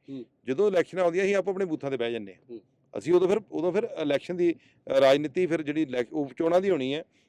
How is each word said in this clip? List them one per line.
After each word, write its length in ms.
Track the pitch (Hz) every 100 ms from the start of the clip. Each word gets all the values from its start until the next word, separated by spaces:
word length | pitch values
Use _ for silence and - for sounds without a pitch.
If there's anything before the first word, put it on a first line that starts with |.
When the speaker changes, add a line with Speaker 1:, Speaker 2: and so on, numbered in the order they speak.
| -
Speaker 1:
ਹੂੰ। 140 | 135 113 _
Speaker 2:
ਜਦੋਂ 240 | - 135 208
ਇਲੈਕਸ਼ਨਾਂ 360 | 185 156 175
ਆਉਂਦੀਆਂ, 200 | 175 170
ਅਸੀਂ 100 | 196
ਆਪੋ 160 | 196 185
ਆਪਣੇ 140 | 190
ਬੂਥਾਂ 260 | 190 151 143
'ਤੇ 60 | 135
ਬਹਿ 160 | 117
ਜਾਂਦੇ 220 | 117 98
ਹਾਂ। 60 | 87 -
Speaker 1:
ਹੂੰ। 100 | 117 - _ _ -
Speaker 2:
ਅਸੀਂ 160 | 123
ਉਦੋਂ 140 | 175 180
ਫਿਰ, 120 | 214 -
ਉਦੋਂ 200 | 156 175
ਫਿਰ 160 | 180 233 -
ਇਲੈਕਸ਼ਨ 340 | 147 139 - 175
ਦੀ, 180 | 175
ਅ, 460 | - _ _ - 135
ਰਾਜਨੀਤੀ 460 | 135 143 151 170 175
ਫਿਰ 160 | 165
ਜਿਹੜੀ 200 | 147 151
ਇਲੈਕ-, 300 | 147 123 117
ਉਹ 180 | 156 139 123
ਚੋਣਾਂ 240 | 165 175
ਦੀ 100 | 196
ਹੋਣੀ 240 | 165 131
ਹੈ 100 | 147 - _